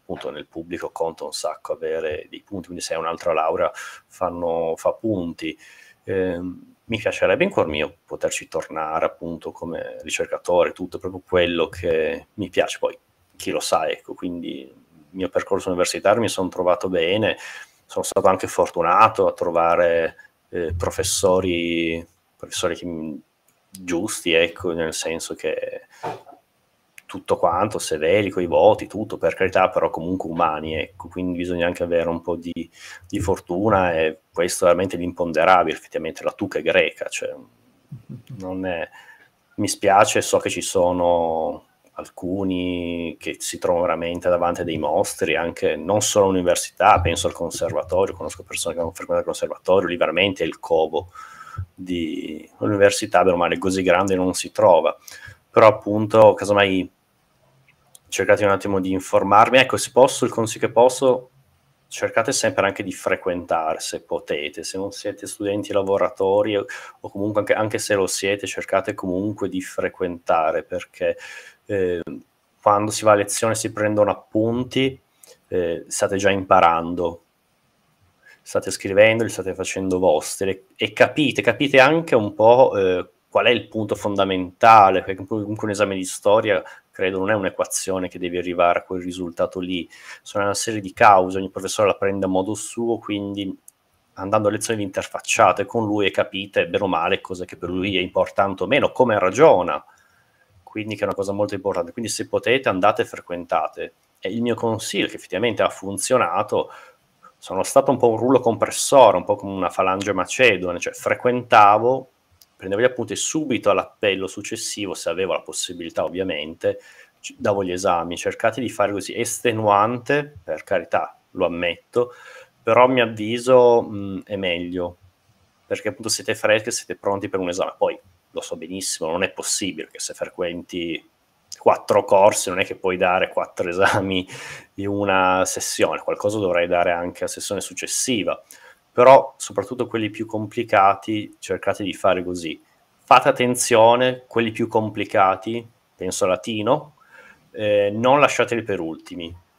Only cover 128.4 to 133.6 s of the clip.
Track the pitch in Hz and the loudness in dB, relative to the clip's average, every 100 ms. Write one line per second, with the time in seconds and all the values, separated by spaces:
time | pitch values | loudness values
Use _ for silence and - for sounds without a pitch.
128.4 | - 85 82 95 95 - 80 87 95 - | -10 -12 -10 -8 -8 -6 -4 -2 -4 -6
129.4 | - - 98 78 - - - - 85 - | -6 -4 -6 -8 -14 -12 -14 -10 -10 -6
130.4 | 87 87 - 90 85 76 - _ _ _ | -6 -8 -10 -8 -6 -8 -12 _ _ _
131.4 | _ - 110 101 - 104 - 101 104 - | _ 0 2 2 2 0 4 6 6 4
132.4 | - 90 98 95 95 92 92 92 90 - | -2 -2 -4 -4 -4 0 2 2 0 -4
133.4 | 87 - | -6 -6